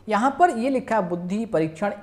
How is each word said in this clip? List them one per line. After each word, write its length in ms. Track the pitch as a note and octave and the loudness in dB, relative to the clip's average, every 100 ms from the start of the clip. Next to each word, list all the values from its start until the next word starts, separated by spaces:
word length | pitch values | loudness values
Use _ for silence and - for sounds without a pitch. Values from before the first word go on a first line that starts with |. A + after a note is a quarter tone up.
| - | -2
यहाँ 280 | G#3 C4 C#4 | 0 2 4
पर 120 | F4 | 4
ये 200 | A3+ C4 | 4 -2
लिखा 260 | B3+ - A3 | -2 0 -2
है 120 | F3 | -2
बुद्धि 360 | F3 F3+ G#3 A3+ | -4 -4 -4 -2
परीक्षण 460 | D#3+ D#3+ - G3+ - | 0 0 -2 -4 -4